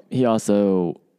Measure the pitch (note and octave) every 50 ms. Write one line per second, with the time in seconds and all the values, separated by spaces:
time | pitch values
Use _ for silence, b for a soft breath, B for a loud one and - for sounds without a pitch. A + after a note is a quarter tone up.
0 | - - - B2+ B2+ A#2 A2+ A2 - - G2+ G2+ G2+ G2 F#2+ F#2 F2+ E2+ - -
1 | _ _ _